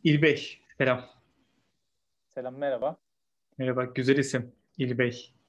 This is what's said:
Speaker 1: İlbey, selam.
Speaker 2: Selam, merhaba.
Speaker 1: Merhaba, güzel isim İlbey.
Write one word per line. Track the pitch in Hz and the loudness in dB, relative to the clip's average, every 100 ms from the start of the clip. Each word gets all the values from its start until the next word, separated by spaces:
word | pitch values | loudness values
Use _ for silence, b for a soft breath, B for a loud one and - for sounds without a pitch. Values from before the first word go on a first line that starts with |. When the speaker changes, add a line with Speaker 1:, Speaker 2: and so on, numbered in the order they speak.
Speaker 1:
İlbey, | 165 147 156 151 - - _ - | 4 6 4 2 -4 -16 _ -2
selam. | 131 127 - _ _ _ _ _ _ _ _ _ _ _ _ | 0 0 -4 _ _ _ _ _ _ _ _ _ _ _ _
Speaker 2:
Selam, | - 127 131 | -12 -10 -6
merhaba. | 143 123 135 170 _ _ _ _ _ - | -6 -4 -4 -8 _ _ _ _ _ -6
Speaker 1:
Merhaba, | 127 123 | -2 -2
güzel | 127 131 127 139 | -2 -2 2 2
isim | 135 123 117 _ _ - | 2 -4 -8 _ _ -6
İlbey. | 127 123 123 120 - _ | -4 0 -2 -2 -18 _